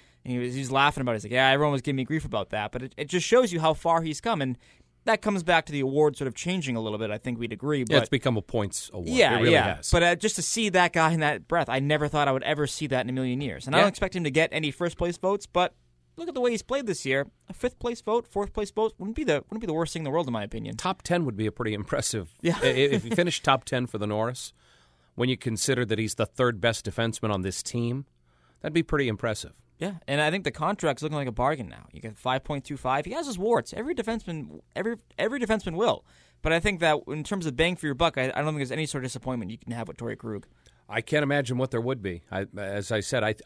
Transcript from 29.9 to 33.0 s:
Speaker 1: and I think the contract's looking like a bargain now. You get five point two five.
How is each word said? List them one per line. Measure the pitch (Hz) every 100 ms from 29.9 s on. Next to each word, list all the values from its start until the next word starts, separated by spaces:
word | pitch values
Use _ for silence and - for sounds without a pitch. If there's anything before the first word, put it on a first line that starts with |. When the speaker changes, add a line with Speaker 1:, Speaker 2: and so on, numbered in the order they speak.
| 175 -
Speaker 1:
and | 143
I | 151
think | 190
the | 156
contract's | - 160 208 160 127
looking | 151 151
like | 131
a |
bargain | 113 127 151 92
now. | 52 -
You | 78
get | 113 104
five | 127 135
point | - 143
two | - 143
five. | 127 135